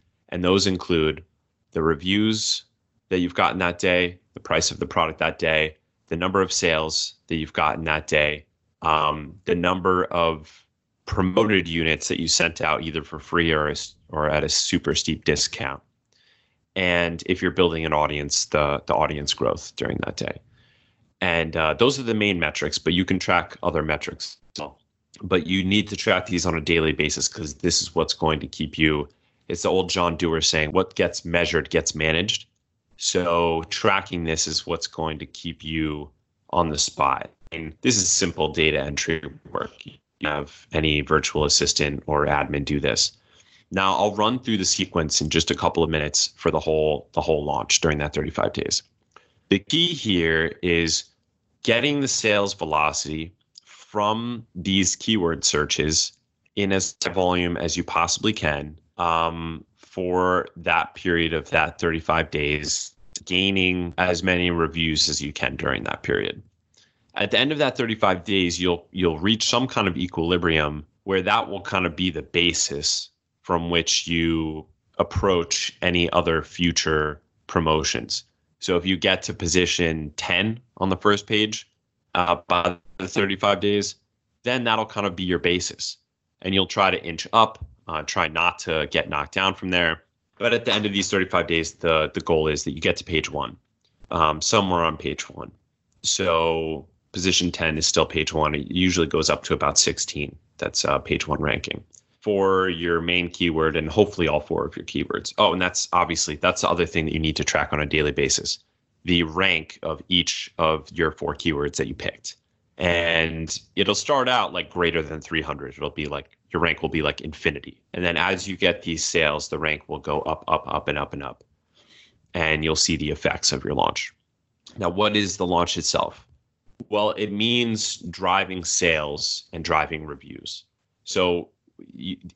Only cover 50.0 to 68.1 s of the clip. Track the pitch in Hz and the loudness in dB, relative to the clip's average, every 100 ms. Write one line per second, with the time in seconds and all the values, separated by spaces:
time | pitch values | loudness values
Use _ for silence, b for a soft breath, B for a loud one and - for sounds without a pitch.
50 | 113 90 82 80 80 - 90 85 82 80 | 0 2 2 2 0 -2 0 2 2 -2
51 | - _ _ _ _ _ - 113 139 143 | -4 _ _ _ _ _ 0 2 2 0
52 | 135 - 110 104 101 95 80 76 76 73 | -2 0 2 2 0 -2 -2 0 0 -2
53 | 71 78 80 - _ - - - - 104 | -4 -6 -8 -14 _ -20 -20 -20 -8 -2
54 | 104 110 117 120 117 90 92 95 92 - | 0 -2 -4 -8 -12 -8 0 2 2 0
55 | - 110 85 78 - 73 73 - 78 78 | 0 0 0 0 0 0 0 0 0 0
56 | - - _ _ _ - 101 95 - - | -2 -6 _ _ _ -4 0 0 0 -4
57 | - 87 90 90 87 87 85 87 - 82 | -4 0 2 2 0 -2 -2 -4 -2 0
58 | 85 - 107 107 80 73 73 78 _ - | 0 0 -2 0 0 -2 -6 -14 _ -4
59 | 87 82 82 82 82 80 - _ - - | 0 2 0 -2 -6 -8 -12 _ -14 -6
60 | 90 90 90 90 - - 85 82 78 - | -2 2 2 2 0 -6 0 0 0 -2
61 | 92 85 82 80 76 80 78 - 85 82 | 0 2 2 0 0 0 0 0 -2 -2
62 | - 82 80 80 73 73 73 - - - | 0 0 0 -2 0 -2 -2 -6 -8 -16
63 | - - - 90 98 98 92 90 87 87 | -18 -16 -4 0 2 2 2 0 -2 0
64 | 90 85 92 90 87 85 80 80 80 76 | 0 0 2 2 2 2 0 0 -2 0
65 | - 71 71 - 62 69 73 60 - - | 0 -2 -6 -4 -6 -4 -2 -2 -4 -6
66 | - 50 50 - - _ _ b b b | -2 -2 -2 -6 -16 _ _ b b b
67 | b - 101 107 131 151 143 - 117 107 | b -4 0 2 2 0 0 0 -2 2
68 | 104 | 2